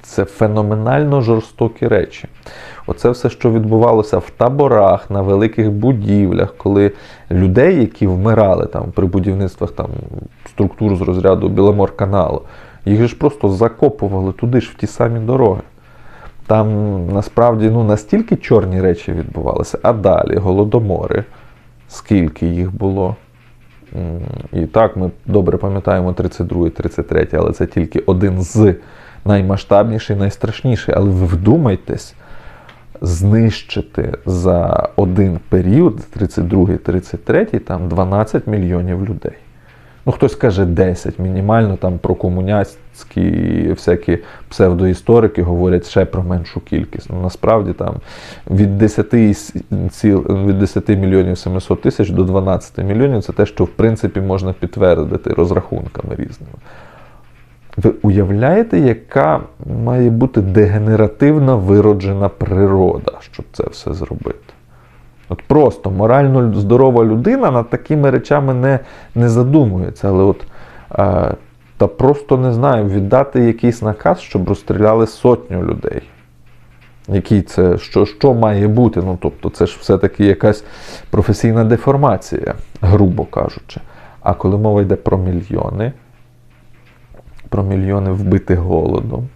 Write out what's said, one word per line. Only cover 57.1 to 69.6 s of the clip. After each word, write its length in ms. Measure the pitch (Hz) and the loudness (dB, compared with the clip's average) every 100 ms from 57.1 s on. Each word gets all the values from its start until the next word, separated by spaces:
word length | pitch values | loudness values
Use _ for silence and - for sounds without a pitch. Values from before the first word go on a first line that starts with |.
| - - - - - - - | -20 -20 -20 -20 -20 -12 -2
Ви 160 | 113 - | -2 0
уявляєте, 760 | 104 98 95 101 127 190 226 175 | 0 2 0 0 2 2 2 2
яка 640 | 135 113 - 135 147 156 - - - 117 | 2 0 -2 0 2 0 -4 -16 -8 -4
має 260 | 113 123 120 | -2 2 2
бути 300 | 113 131 - | 2 0 0
дегенеративна 1120 | 95 92 104 104 107 107 110 - 147 151 131 | 2 4 4 2 2 2 2 2 2 4 2
вироджена 720 | 123 92 101 104 104 98 98 98 | 2 4 4 6 2 0 -2 -2
природа, 840 | - - 95 98 95 90 - - - | -2 -2 0 2 4 2 0 -6 -8
щоб 260 | - - - | -18 -18 -18
це 120 | - - | -8 -8
все 220 | - - | -6 -10
зробити? 600 | 92 - - - - - - _ - - - - _ - | -8 -8 -8 -8 -10 -14 -20 _ -20 -20 -20 -20 _ -12
От 140 | - | -12
просто 480 | - 131 135 - 98 | 2 4 4 2 -6
морально 640 | 95 110 131 139 131 120 | 0 2 4 4 4 2
здорова 500 | 98 101 120 131 117 | 0 2 4 6 4
людина 460 | 113 110 151 269 220 | 2 2 0 2 2
над 200 | 127 113 | 0 -2
такими 400 | 127 - 151 139 | -6 -2 0 2
речами 440 | 127 - 147 139 | 0 0 0 0
не, 240 | 127 131 131 - - - | 0 0 0 -4 -20 -8
не 140 | 113 120 | 0 2
задумується, 800 | 113 123 151 | 4 4 4